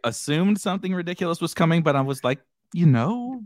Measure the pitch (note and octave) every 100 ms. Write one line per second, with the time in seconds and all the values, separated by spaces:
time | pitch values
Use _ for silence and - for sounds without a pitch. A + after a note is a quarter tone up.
0 | A#2+ A2 - D3+ F#3+ G#3 G3+ F#3 F#3 F#3
1 | E3+ F3+ F3+ E3+ E3+ - E3 E3 D#3 C#3+
2 | C3+ C3 B2+ C#3 _ _ _ E3+ E3+ B2
3 | B2+ A#3+ A#3+ C4